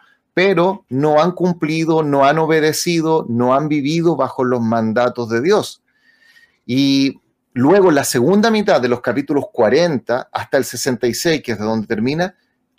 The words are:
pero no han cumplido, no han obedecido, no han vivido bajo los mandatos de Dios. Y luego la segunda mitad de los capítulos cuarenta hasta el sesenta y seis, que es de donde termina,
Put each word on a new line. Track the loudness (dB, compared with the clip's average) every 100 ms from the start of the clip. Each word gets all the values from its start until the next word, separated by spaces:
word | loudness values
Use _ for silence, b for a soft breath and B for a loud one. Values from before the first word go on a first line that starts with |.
| b b b
pero | -2 0 2 0 -2 -6
no | -2 2 2
han | 2
cumplido, | 0 -2 -2 -2 -2 0 0
no | 0 2
han | 2 2
obedecido, | 2 2 0 0 -2 -2 0 0 -2
no | 0 2
han | 2 0
vivido | -2 -2 0 0 0
bajo | -2 -2
los | -2 0
mandatos | 0 0 0 0 0 -2 -4
de | -2
Dios. | 0 0 -2 -10 _ b b b b b b b
Y | -6 -2 0 2 0 -4 _ _ _
luego | -2 2 4 4
la | 2
segunda | 0 0 2 2 2
mitad | 0 0 0
de | 0
los | -2
capítulos | -4 -4 -2 -4 -4
cuarenta | 0 2 2 2 -2 -4 -6 -4
hasta | -10 -4 -4
el |
sesenta | -2 -6 -6 -2 -2
y |
seis, | -2 -2 -2
que | -4
es | -6
de |
donde | -4 -4 -4
termina, | -4 -2 -2 -4 -8 _ _ _